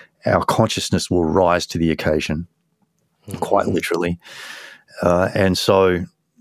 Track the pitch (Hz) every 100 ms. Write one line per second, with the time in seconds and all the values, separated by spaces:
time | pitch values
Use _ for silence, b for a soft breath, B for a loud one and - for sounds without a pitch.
0 | B B - 90 - - 110 - - 90
1 | - 90 80 92 87 87 - 85 82 78
2 | 82 78 - 78 87 _ _ _ _ _
3 | _ _ - 101 - 98 - 87 - 85
4 | 87 87 B B B B B B B -
5 | 90 87 95 104 95 90 - 98 95 90
6 | 92 _ _ _